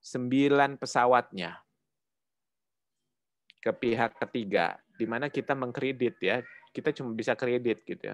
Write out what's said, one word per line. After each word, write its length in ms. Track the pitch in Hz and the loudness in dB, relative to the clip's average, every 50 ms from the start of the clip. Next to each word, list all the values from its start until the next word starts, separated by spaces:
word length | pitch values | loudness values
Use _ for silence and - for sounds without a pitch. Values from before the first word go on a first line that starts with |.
| _ | _
sembilan 760 | - - 131 123 123 127 135 139 143 139 139 143 139 139 127 | -8 -8 -6 -4 0 2 4 4 6 6 6 6 4 2 -6
pesawatnya 800 | - 123 - 135 120 123 127 120 120 - - 98 87 82 85 - _ _ _ _ _ _ _ _ _ _ _ _ _ _ _ _ _ _ _ _ _ _ _ _ _ _ _ _ _ _ _ _ _ _ _ _ _ _ - _ | -10 -2 2 2 4 6 6 4 4 0 -8 -8 -8 -8 -8 -12 _ _ _ _ _ _ _ _ _ _ _ _ _ _ _ _ _ _ _ _ _ _ _ _ _ _ _ _ _ _ _ _ _ _ _ _ _ _ -20 _
ke 120 | - 120 107 | -4 -4 -4
pihak 440 | - - 120 113 117 117 113 - - | -2 0 0 2 2 0 -2 -2 -6
ketiga, 600 | - - _ 123 110 98 95 - 85 - - - _ _ _ | -8 -6 _ -8 -6 0 0 2 2 0 -2 -6 _ _ _
di 120 | _ 117 | _ -4
mana 200 | 110 113 120 139 | -4 -2 -4 -4
kita 280 | 147 - 139 131 - 143 135 | -4 -4 -6 -2 -2 -2 -2
mengkredit 560 | 131 123 117 - - 131 135 123 127 117 - _ - | -2 -6 -6 -4 -4 -4 -2 0 -2 -2 -2 _ -2
ya, 200 | 92 104 123 117 - - - _ _ | 0 0 0 -4 -8 -18 -20 _ _
kita 240 | _ - - 156 147 | _ -4 -4 -4 -4
cuma 160 | - 143 123 | -2 -6 -8
bisa 240 | 113 113 110 135 120 | -6 -4 -2 -2 -2
kredit 480 | - - 123 123 123 123 120 110 - _ | 0 0 0 0 0 0 0 -2 -2 _
gitu 200 | - 90 - - - | -12 -12 -10 -10 -12